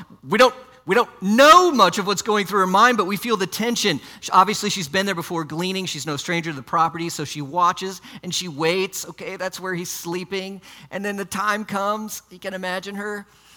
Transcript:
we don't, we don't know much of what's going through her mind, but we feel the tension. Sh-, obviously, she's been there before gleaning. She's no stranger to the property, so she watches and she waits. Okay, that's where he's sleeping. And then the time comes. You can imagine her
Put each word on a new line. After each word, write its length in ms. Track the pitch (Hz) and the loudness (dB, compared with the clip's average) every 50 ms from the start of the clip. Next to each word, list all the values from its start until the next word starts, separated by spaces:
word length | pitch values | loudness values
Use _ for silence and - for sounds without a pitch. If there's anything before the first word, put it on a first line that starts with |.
| 175 - - - - | -18 -20 -20 -16 -6
we 120 | 131 196 220 | 0 4 6
don't, 160 | 254 226 - - - - - - - | 6 4 4 0 -14 -20 -20 -8 -2
we 80 | 156 196 | 0 2
don't 160 | 240 220 - - - | 2 2 0 -4 -6
know 500 | 185 202 214 247 277 311 330 359 370 349 | -2 2 6 8 10 10 10 10 8 6
much 280 | 285 226 190 175 - 214 | 6 6 6 6 4 2
of 80 | 180 | 0
what's 160 | 202 196 - | -2 -2 -2
going 240 | - 220 208 208 196 | 0 0 0 0 0
through 140 | 180 202 196 | 2 2 2
her 60 | 185 | 2
mind, 300 | 185 185 202 233 247 240 | 4 4 6 6 6 4
but 100 | 208 185 | 2 0
we 120 | 185 202 - | 0 -2 -4
feel 180 | - 240 220 | -2 -2 -2
the 100 | 185 190 | -2 -2
tension. 540 | - - - 220 240 233 - - 202 151 117 - - - - | -2 -4 -2 -2 -2 0 0 0 0 0 -2 -4 -10 -18 -14
Sh-, 100 | - - | -6 2
obviously, 380 | - 185 190 202 202 - 208 202 | 4 4 4 4 2 -4 -4 -4
she's 180 | - 196 160 139 | -4 -4 -6 -4
been 160 | 165 190 196 | -2 -2 -2
there 100 | 196 185 | -2 -4
before 300 | 170 165 - 175 165 156 | -6 -6 -6 -6 -6 -6
gleaning. 400 | 143 156 165 180 185 190 190 185 | -6 -6 -6 -4 -4 -4 -6 -6
She's 220 | - - 147 123 | -8 -8 -8 -6
no 100 | 156 143 | -6 -6
stranger 340 | 131 - 175 170 170 156 165 | -6 -4 -4 -4 -4 -4 -6
to 60 | 147 | -8
the 60 | 131 | -10
property, 480 | 120 - 175 170 160 160 160 165 170 170 | -6 -2 0 2 2 2 0 -4 -8 -6
so 160 | - - 147 | -6 -8 -8
she 160 | - - 147 | -8 -8 -10
watches 580 | 143 135 156 180 175 180 180 - 185 190 185 - - - - 180 | -10 -6 -2 0 2 2 2 0 -4 -8 -10 -12 -16 -18 -18 -14
and 120 | - 180 165 | -10 -8 -6
she 140 | - 185 175 | -6 -6 -6
waits. 580 | 139 139 160 165 180 190 190 190 - - - | -4 -2 0 0 2 0 -2 -4 -6 -10 -12
Okay, 300 | 175 - - 196 - 190 | -12 -14 -14 -12 -12 -8
that's 240 | 190 185 185 - 180 | -8 -8 -8 -8 -8
where 140 | 185 185 180 | -8 -6 -6
he's 160 | 170 180 - | -6 -6 -8
sleeping. 720 | - - - 170 170 180 180 - 196 190 190 190 196 180 - - - - - - | -10 -10 -8 -6 -6 -6 -6 -6 -6 -8 -6 -8 -12 -14 -16 -20 -20 -20 -16 -12
And 140 | - 190 202 | -10 -6 -6
then 120 | 208 202 | -6 -6
the 100 | 202 196 | -6 -8
time 400 | - - 190 202 214 208 214 208 | -6 -6 -4 -2 -2 -2 -2 -4
comes. 560 | - 202 196 196 208 214 214 214 214 - - - - | -6 -4 -4 -2 -2 -2 -4 -6 -10 -12 -14 -14 -18
You 80 | 180 175 | -16 -12
can 160 | - 190 190 | -10 -10 -8
imagine 400 | 185 185 180 180 190 185 196 202 | -8 -6 -6 -6 -6 -8 -8 -10
her 320 | 202 208 214 208 202 202 _ _ _ _ _ - | -8 -8 -8 -8 -10 -12 _ _ _ _ _ -20